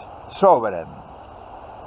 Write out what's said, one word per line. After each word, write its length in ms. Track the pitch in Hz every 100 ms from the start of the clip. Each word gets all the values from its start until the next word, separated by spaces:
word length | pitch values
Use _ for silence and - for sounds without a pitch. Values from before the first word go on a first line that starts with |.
| - - -
sobran, 600 | - 196 143 107 87 80 92 - - - - - - - -